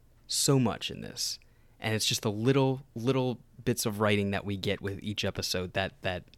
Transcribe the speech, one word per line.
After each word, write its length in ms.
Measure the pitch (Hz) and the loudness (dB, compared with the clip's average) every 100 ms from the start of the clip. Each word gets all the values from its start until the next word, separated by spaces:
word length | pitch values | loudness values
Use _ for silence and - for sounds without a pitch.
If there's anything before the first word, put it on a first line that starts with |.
| _ _ - | _ _ -6
so 320 | - - 139 | 0 4 6
much 300 | 117 73 - | 4 0 -6
in 100 | - | -8
this. 380 | 55 - - - - _ - _ | -10 -6 -6 -6 -14 _ -20 _
And 140 | - | -2
it's 120 | 110 - | 0 0
just 180 | 113 | 0
the 80 | 117 | 0
little, 520 | 104 113 135 135 131 - - | 2 4 4 4 0 -6 -4
little 440 | 113 135 127 117 - - | 0 2 0 -2 -8 -8
bits 220 | 120 117 120 | -2 0 -2
of 140 | 101 | 2
writing 320 | 107 104 101 | 4 4 2
that 120 | 101 98 | 0 -2
we 120 | 98 | -4
get 240 | 92 95 | -2 -2
with 180 | 98 98 | -4 -6
each 220 | 101 104 | -6 -4
episode 500 | 98 95 92 92 90 | -4 -2 -2 -2 -4
that, 280 | 98 95 - | -2 -2 -4
that 220 | 95 90 - | -6 -6 -8